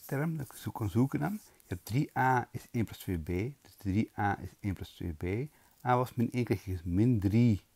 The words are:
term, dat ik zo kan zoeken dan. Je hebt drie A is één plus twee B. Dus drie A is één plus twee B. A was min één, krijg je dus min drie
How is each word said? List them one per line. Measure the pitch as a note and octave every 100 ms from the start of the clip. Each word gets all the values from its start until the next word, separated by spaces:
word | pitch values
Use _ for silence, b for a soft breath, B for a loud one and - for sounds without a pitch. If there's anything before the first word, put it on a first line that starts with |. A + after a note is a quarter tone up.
| -
term, | C3+ D#3+ D#3+
dat | -
ik |
zo | - -
kan | - G#2+
zoeken | F#2 C3+ C#3+
dan. | D3+
Je | G#3 - _ - -
hebt | -
drie | A#2 D#3 -
A | C3 B2+ -
is | - -
één | A#2+ G#2+
plus | -
twee | - F2+
B. | D#2 F2+ A#2 C#3+
Dus | - -
drie | G2+ F#2+ A2 -
A | G#2 G2
is | F#2+ -
één | G2+
plus | F2+ -
twee | - F2+
B. | D#2+ F2 G2+ D3 b b b B2
A | B2
was | B2+
min | - A#2
één, | B2+
krijg | A#2 A2 -
je |
dus | F2+
min | F2 F2 A#2 A#2
drie | F#2+ G#2+ A#2+ G2+ -